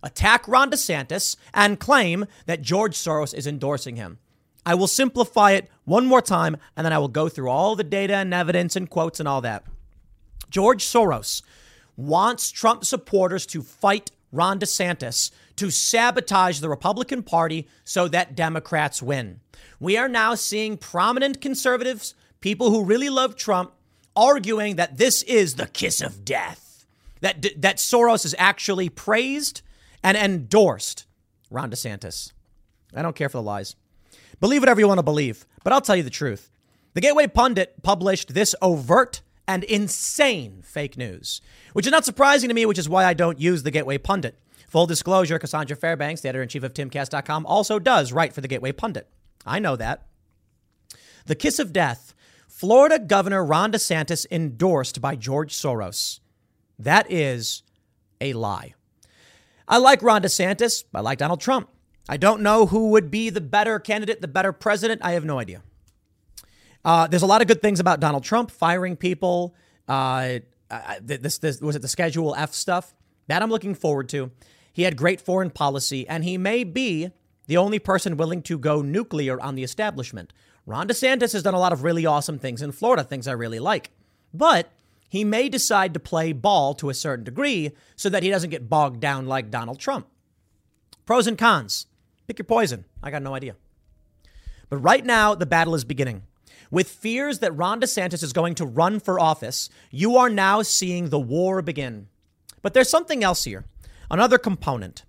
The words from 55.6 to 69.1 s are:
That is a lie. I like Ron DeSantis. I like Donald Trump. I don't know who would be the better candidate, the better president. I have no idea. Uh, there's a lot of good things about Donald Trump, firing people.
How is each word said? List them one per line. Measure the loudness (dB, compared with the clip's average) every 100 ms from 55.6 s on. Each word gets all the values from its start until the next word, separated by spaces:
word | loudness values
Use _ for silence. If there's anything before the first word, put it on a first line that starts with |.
| -4 -4 -6 -6 -8 -8 _ _ _ _ _ _
That | 2 2 4
is | -2 -2 -4 -6 -8 _ _ _ _ _ _
a | -6
lie. | -4 -4 -6 -10 _ _ _ _ _ _ _ _ _ _
I | 6
like | 8 8
Ron | 6 4
DeSantis. | 2 0 0 0 0 -2 -6
I | -6
like | -4 -2
Donald | -2 -2
Trump. | 0 -2 -2 _ _ _ -10
I | 2
don't | 2 4
know | 4 4 4
who | 4 6
would | 4 4
be | -4 -4
the | -4
better | -2 0 2 -2
candidate, | -2 -4 -2 -6
the | -4
better | -2 -2
president. | -2 -2 0 0 -2
I | -2
have | -2
no | -2 -6
idea. | -6 -12 -20 _ _ _ _ _ _ -20 -20 _ _ _
Uh, | 2 4 4
there's | 2
a | 4
lot | 4
of | 6
good | 4
things | 4 2
about | 2 2
Donald | 2 -2
Trump, | 0 -2 -2
firing | -2 0 0 -2 -4
people. | -4